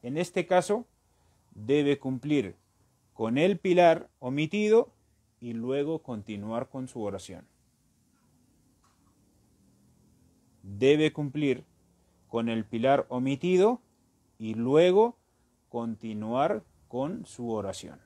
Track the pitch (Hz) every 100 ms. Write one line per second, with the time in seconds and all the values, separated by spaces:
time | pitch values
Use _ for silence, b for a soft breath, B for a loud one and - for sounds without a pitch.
0 | 123 147 180 190 - 180 175 214 - _
1 | _ _ _ _ _ - 107 143 143 139
2 | 131 131 143 147 98 - _ _ _ _
3 | _ - 113 127 180 202 190 175 175 165
4 | - _ 127 143 156 208 214 226 247 _
5 | _ _ _ _ 120 113 120 139 143 160
6 | - 113 104 104 104 113 127 135 127 120
7 | 104 95 - 85 _ _ _ _ _ _
8 | _ _ _ _ _ _ _ _ _ _
9 | _ _ _ _ _ _ _ _ _ _
10 | _ _ _ _ _ _ 98 101 127 151
11 | 156 151 143 151 143 123 - _ _ _
12 | _ _ _ 113 113 113 104 117 131 139
13 | - 123 131 139 175 185 208 247 _ _
14 | _ _ _ _ 110 110 120 147 180 190
15 | 233 - _ _ _ _ _ 120 117 110
16 | 113 107 110 123 156 214 - _ _ 123
17 | 143 185 - - 120 110 98 - 80 71